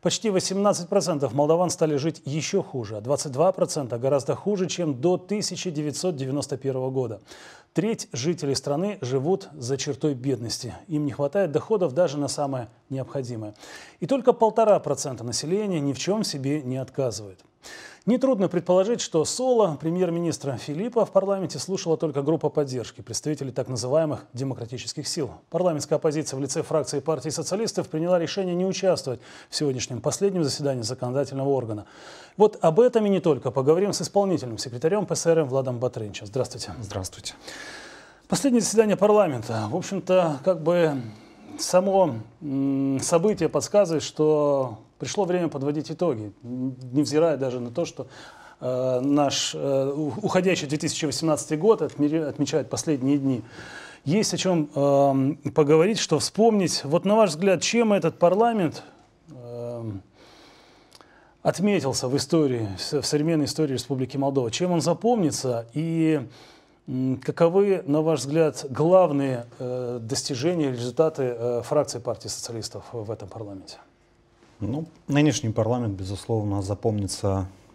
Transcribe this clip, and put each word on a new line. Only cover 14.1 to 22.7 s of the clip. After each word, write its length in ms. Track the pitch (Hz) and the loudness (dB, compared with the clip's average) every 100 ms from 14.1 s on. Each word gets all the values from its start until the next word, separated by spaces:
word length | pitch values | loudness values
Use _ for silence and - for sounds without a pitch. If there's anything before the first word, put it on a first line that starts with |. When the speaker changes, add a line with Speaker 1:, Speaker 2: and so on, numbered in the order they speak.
| 269 247 | 2 4
Speaker 1:
полтора 440 | - 220 - 214 180 | 4 4 4 6 6
процента 440 | 143 139 143 113 | 4 -4 -4 -6
населения 560 | 117 117 151 196 208 170 | -6 -6 -2 -2 0 -2
ни 140 | 143 | -2
в 40 | 131 | -2
чем 240 | - 220 | -2 0
себе 380 | 196 147 135 151 | -2 -4 -2 -2
не 140 | 127 131 | -4 -6
отказывает. 640 | 123 - 131 104 104 92 _ _ - - - - - | -6 -2 -2 -4 -12 -16 _ _ -20 -18 -20 -8 0
Нетрудно 420 | 247 269 220 175 | 2 4 2 2
предположить, 520 | 175 175 185 196 233 | 0 2 4 4 0
что 240 | - 160 | -2 0
соло 520 | 143 - 254 233 190 135 | 0 0 2 4 4 2
премьер-министра 760 | 160 180 180 170 170 143 139 123 | -2 0 0 0 -2 -4 -4 -6
Филиппа 460 | - 147 240 240 | -6 -6 -2 0
в 60 | 185 | 2
парламенте 480 | 196 196 196 180 139 | 2 2 -2 -4 -6
слушала 380 | - 190 165 160 | -6 -4 -2 -2
только 260 | 160 143 | 0 -2
группа 280 | 143 160 151 | 0 0 0
поддержки, 500 | 156 143 | 0 -2